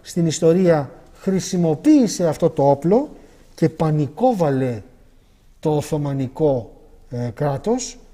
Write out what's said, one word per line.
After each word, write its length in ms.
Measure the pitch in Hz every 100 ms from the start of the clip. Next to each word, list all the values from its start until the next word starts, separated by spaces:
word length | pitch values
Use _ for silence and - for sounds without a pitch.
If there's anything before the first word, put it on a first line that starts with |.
στην 240 | - 180 170
ιστορία 640 | 139 165 175 180 160 131 - - -
χρησιμοποίησε 1040 | - 190 - 180 165 151 285 302 220 - 170
αυτό 220 | 147 165
το 200 | - 139
όπλο 400 | 139 165 220 302 - - _ -
και 140 | - 156
πανικόβαλε 1120 | - 160 151 135 - 254 220 156 131 131 113 - - - _ _ _ _ _
το 160 | 160 147
Οθωμανικό, 960 | 139 156 147 139 127 - 156 131 107 - - - -
ε, 200 | 120 120
κράτος, 640 | - 147 139 208 247 - - -